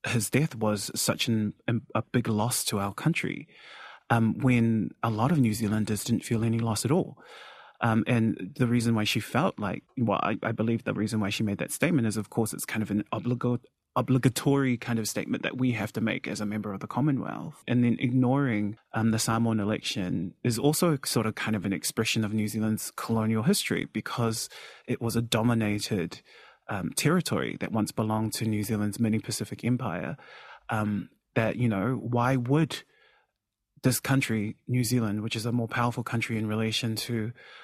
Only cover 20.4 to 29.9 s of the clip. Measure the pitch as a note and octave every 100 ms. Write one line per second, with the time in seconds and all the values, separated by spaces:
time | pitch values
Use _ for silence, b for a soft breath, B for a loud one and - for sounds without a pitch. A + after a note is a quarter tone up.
20.4 | B2 A2 C#3+ D#3 F3 C#3+ - B2 A2 -
21.4 | A2 G#2+ G2+ F2 - - A2 A2+ G#2+ G#2+
22.4 | G#2+ A2 A2 G#2+ - - - A2+ A2 A2
23.4 | B2+ G#3 - G2 - G#2+ - - A#2 A2+
24.4 | - B B B B B2 A#2 A#2 A#2 A2+
25.4 | A#2+ A2+ G#2+ G#2 - G2+ E2 - - B
26.4 | B B - G2+ F#2 - D3 F3+ - F2
27.4 | B1 - - A2 G#2 - A2 A2 A2 -
28.4 | A2 G#2+ G2+ G#2+ G#2 G2+ A2+ A2 - -
29.4 | - G2+ A#2 B2 A#2